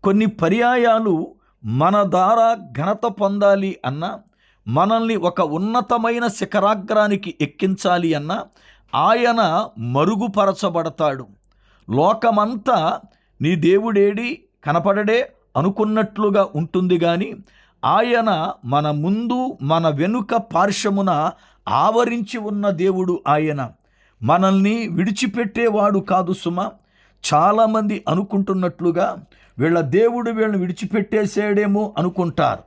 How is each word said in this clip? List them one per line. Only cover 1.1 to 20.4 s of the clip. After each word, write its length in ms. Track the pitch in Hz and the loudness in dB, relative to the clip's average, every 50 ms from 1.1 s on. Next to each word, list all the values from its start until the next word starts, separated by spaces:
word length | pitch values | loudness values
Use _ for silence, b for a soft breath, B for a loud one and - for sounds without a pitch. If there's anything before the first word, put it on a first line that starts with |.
| 175 160 170 - - _ _ _ _ _ - | 0 -2 -2 -8 -12 _ _ _ _ _ -6
మన 380 | 107 113 131 151 180 202 208 202 | -4 0 2 2 2 4 2 2
ద్వారా 540 | 185 156 180 185 196 226 233 226 226 233 214 190 139 | 2 2 2 2 2 4 4 2 2 0 -2 -6 -12
ఘనత 340 | 120 131 151 185 208 208 - | -8 -6 -4 -4 -2 -2 -4
పొందాలి 720 | 233 - 196 208 196 202 202 202 202 196 196 196 196 185 - - | -6 -4 -2 -2 -2 0 2 4 4 4 2 0 -4 -6 -6 -6
అన్నా, 340 | 127 135 147 165 196 - - _ _ _ _ _ _ _ _ _ | -8 -6 -6 -8 -8 -10 -12 _ _ _ _ _ _ _ _ _
మనల్ని 480 | 107 117 147 180 208 226 226 226 226 226 | -2 0 0 2 2 2 0 0 0 -2
ఒక 260 | 196 165 180 175 190 | 0 -2 -2 0 0
ఉన్నతమైన 880 | 180 151 147 165 190 214 226 247 240 - 247 240 220 233 233 240 240 | -2 -2 -2 -4 -2 0 0 -2 0 0 -2 0 0 -2 -2 0 -2
శిఖరాగ్రానికి 1080 | 226 - - 190 185 - 214 190 202 220 202 185 - 220 214 208 208 208 196 - 175 - _ | -4 -4 -4 -8 -2 -2 0 2 2 0 -2 -4 0 2 2 2 2 0 -2 -4 -10 -4 _
ఎక్కించాలి 720 | 151 143 - - 185 190 190 - - 190 180 175 175 165 156 | -4 -4 -2 -2 -2 -2 -2 0 0 0 0 2 2 0 -2
అన్నా 320 | 143 147 156 190 233 - - b b b b b b b b - | -2 -2 -6 -6 -6 -8 -12 b b b b b b b b -2
ఆయన 720 | - 156 196 226 240 240 240 233 233 208 165 160 180 220 - _ - | 0 2 2 2 2 2 2 2 2 2 2 2 0 -2 -4 _ -10
మరుగుపరచబడతాడు. 1500 | 113 120 123 139 151 185 226 196 240 226 196 208 196 196 185 - - 185 165 170 160 160 - - 160 151 135 131 123 - - _ _ _ _ _ _ _ _ _ _ - | -6 -2 0 2 2 2 0 0 -2 -2 0 2 2 2 0 0 -4 -2 -2 -2 -4 -4 -4 -2 -2 -2 -2 -4 -10 -16 -20 _ _ _ _ _ _ _ _ _ _ -2
లోకమంతా 1080 | 107 135 156 190 220 220 - 226 202 208 208 220 254 214 - 262 240 185 160 160 - - - - _ _ _ _ _ _ | 0 2 2 2 2 2 2 2 2 2 0 0 -2 -4 0 0 2 2 2 0 -2 -4 -12 -20 _ _ _ _ _ _
"నీ 140 | - 156 185 | 0 0 0
దేవుడేడి, 880 | 165 147 170 185 202 220 233 208 202 196 202 202 208 233 240 311 - _ _ _ _ - | 2 4 4 4 4 2 2 2 2 2 2 2 -2 -6 -8 -8 -10 _ _ _ _ -4
కనపడడే" 680 | - - 269 - 208 196 208 208 208 220 240 269 - _ _ _ _ _ | -2 -2 0 2 2 0 2 2 0 0 0 0 -4 _ _ _ _ _
అనుకున్నట్లుగా 920 | 123 151 196 196 - 214 214 214 220 208 214 - 202 202 208 196 208 196 - - | -2 -2 0 0 0 -2 0 0 0 -2 -2 -2 -2 0 2 2 2 0 0 -2
ఉంటుంది 420 | 147 170 160 - 180 185 180 180 | -6 -6 -2 -2 -2 0 2 0
గాని 380 | 170 170 170 170 175 208 - - - - b b b b b b b - | 2 2 0 0 -2 -4 -6 -8 -16 -20 b b b b b b b -2
ఆయన 680 | 110 165 208 233 240 240 233 226 220 185 156 160 185 - _ - | 0 2 2 2 2 0 0 2 0 0 -2 -2 -6 -8 _ -6
మన 260 | 117 135 147 147 151 | -2 0 0 0 0
ముందు, 680 | 147 147 151 180 202 220 240 226 247 247 254 262 - - | -2 -2 -2 -2 -2 -2 -2 -2 -2 -2 -2 -4 -6 -6
మన 280 | - 143 160 165 165 160 | -2 0 0 2 2 0
వెనుక 460 | 147 135 165 190 226 247 196 - 240 | 0 0 0 0 0 -2 -2 -2 -2
పార్శ్వమున 960 | 226 | -2